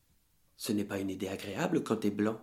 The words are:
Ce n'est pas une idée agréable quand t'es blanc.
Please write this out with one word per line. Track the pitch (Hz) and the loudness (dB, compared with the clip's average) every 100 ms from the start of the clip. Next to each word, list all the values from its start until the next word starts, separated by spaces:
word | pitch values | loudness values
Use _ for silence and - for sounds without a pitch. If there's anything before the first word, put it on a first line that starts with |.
| _ _ _ _ _ - | _ _ _ _ _ -8
Ce | - | -2
n'est | 104 | 0
pas | 101 98 | 0 -2
une | 98 | -4
idée | 95 95 | -4 -4
agréable | 95 104 98 175 165 | -4 -6 -2 0 2
quand | - 107 | 2 2
t'es | 104 | 2
blanc. | 104 107 113 | 2 2 0